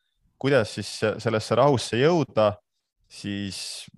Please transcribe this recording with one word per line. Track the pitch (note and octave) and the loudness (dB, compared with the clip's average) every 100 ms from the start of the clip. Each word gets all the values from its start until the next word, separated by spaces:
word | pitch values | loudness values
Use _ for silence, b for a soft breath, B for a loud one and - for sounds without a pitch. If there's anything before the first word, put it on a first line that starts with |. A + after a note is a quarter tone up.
| _ _ _ _ | _ _ _ _
kuidas | C3 C#3 G#2 - | 2 2 2 -4
siis | G2+ - G#2+ G#2 | -10 -4 -2 -2
sellesse | A2+ A2 - A2+ | -2 -2 0 4
rahusse | C#3+ B2+ - A2+ | 4 2 0 0
jõuda, | D3 F3 C3+ - G#2+ G2+ _ _ _ _ _ | 2 2 0 2 2 0 _ _ _ _ _
siis | - G2+ G2+ G2+ F#2 - - - | -14 -8 -6 -6 -8 -12 -14 -18